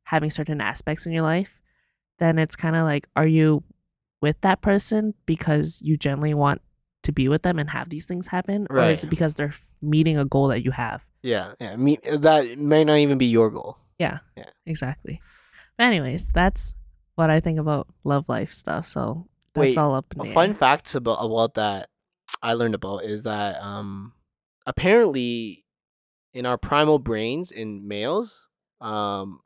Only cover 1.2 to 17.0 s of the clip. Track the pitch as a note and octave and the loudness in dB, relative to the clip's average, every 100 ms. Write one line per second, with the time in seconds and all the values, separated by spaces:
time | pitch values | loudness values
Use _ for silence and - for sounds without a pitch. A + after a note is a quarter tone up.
1.2 | D#3+ E3+ G3 _ _ _ _ _ _ _ | 0 0 -2 _ _ _ _ _ _ _
2.2 | E3 D#3+ D#3 - E3 E3 D#3+ C#3+ - - | 2 2 0 -2 -2 0 2 0 -2 2
3.2 | D#3+ D#3+ D#3 D3+ - _ _ _ _ _ | 4 6 6 4 -2 _ _ _ _ _
4.2 | D3 D#3 F#3+ F#3+ G#3 G3+ - G#3+ G#3+ - | -2 2 2 2 2 0 2 0 -2 -4
5.2 | - D#3+ - D3+ D#3 - D3+ D3+ C#3+ C#3 | -4 -2 2 2 0 -4 -2 0 0 -2
6.2 | D3+ D3 C#3+ - - _ _ _ - C#3+ | 0 2 2 0 -6 _ _ _ -4 0
7.2 | C3 D#3 F3+ E3 D3 C#3 F3 D#3 - F3 | 0 2 0 -2 -4 -6 -8 -10 -8 -8
8.2 | F#3 F3+ F#3+ G3+ G3+ C3+ D#3+ D#3 D#3 E3 | -6 -6 -4 -6 -2 2 2 2 -2 -2
9.2 | D#3 D3+ D3 - - _ D3+ D#3 D#3+ D3+ | -2 -2 -6 -8 -18 _ 0 2 2 2
10.2 | C#3 C#3 C#3 A#2+ B2+ B2+ A2+ G#2 - _ | 0 2 2 0 -4 -4 -6 -8 -16 _
11.2 | B2+ G#2+ F2+ - G#2+ G#2+ C#3 D3+ - D3+ | -4 -4 -4 -12 -12 -2 0 0 -2 2
12.2 | D#3+ D#3 A#2+ C3 D3 D3+ D3+ D3+ D3 C3 | 6 6 2 -4 2 4 6 6 4 4
13.2 | B2 A2+ A2 - - - _ - D#3+ D3+ | 4 6 4 0 -12 -16 _ -4 -4 -4
14.2 | - - - _ E3+ D#3 C3 D3 - D#3+ | -14 -20 -20 _ -10 -8 -6 -8 -12 -16
15.2 | - _ _ - _ - A#3+ F#3 C3 D#3+ | -18 _ _ -20 _ 0 2 2 0 -4
16.2 | - E3+ F#3 - - - - _ | -2 2 2 0 -6 -10 -20 _